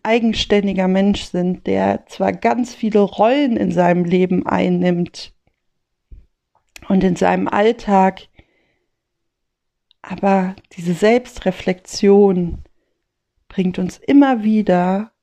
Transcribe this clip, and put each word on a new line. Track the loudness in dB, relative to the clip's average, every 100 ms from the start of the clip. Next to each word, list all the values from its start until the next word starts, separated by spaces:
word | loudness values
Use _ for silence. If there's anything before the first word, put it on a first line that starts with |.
eigenständiger | -2 0 0 -2 0 0 0 -2 0
Mensch | 2 0 -2
sind, | -4 -4 -4 -4 -2
der | -2 0 -2 _
zwar | -6 -4
ganz | -2 -2 -2 -6
viele | -6 0 2
Rollen | 0 2 2 2 0 0
in | -2
seinem | 0 0 2 0
Leben | 0 2 0 -2
einnimmt | -2 0 0 0 0 -4 -8 -20 _ _ _ _ _ _ _ _ -20 _ _ _ _ _ -20 -2
und | 0
in | 2 0
seinem | 0 0 -2
Alltag, | 0 0 -2 0 2 2 -2 -18 _ _ _ _ _ _ _ _ _ _ _ _ _ _ _ _ _
aber | -14 -4 0 0 -2 -8 _
diese | -10 -6
Selbstreflexion | 0 2 2 -2 -6 -6 -4 -6 -6 -8 -2 4 6 4 2 -4 -8 -14 _ _ _ _ _ _ _ _
bringt | -4 -4 -2
uns | -8 -8
immer | 2 4 4 2
wieder | 0 0 2 0 2 -2 -4 _